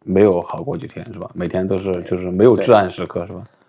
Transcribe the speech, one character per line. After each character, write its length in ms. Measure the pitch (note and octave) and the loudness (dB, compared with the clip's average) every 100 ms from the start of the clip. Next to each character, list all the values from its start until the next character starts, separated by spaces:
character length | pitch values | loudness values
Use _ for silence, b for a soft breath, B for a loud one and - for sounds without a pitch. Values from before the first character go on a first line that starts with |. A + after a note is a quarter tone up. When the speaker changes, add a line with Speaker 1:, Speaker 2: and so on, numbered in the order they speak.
Speaker 1:
没 180 | - F#2 | -2 4
有 180 | G#2 F2 | 4 2
好 220 | - E2 | -2 -8
过 140 | - E2+ | -8 -10
几 120 | D#2+ | -10
天， 160 | - A#2 | -14 -14
是 60 | F2+ | -14
吧？ 100 | F#2 | -14
每 120 | F2+ F2 | -8 -6
天 200 | F#2 F#2+ | -4 -2
都 120 | F#2+ | -2
是， 140 | G2 | -2
Speaker 2:
对。 100 | F2+ | -4
Speaker 1:
就 160 | E2+ F2+ | -4 -6
是 120 | F2+ | -2
没 140 | F2+ | 4
有 120 | A#2+ G#2+ | 4 6
至 160 | B2+ | 6
暗 180 | G#2+ F#2 | 4 4
时 160 | F#2 E2+ | -4 -8
刻， 140 | F#2 | -8
Speaker 2:
对。 60 | F2+ | -10
Speaker 1:
是 40 | |
吧？ 120 | F#2 A2 _ | -12 -18 _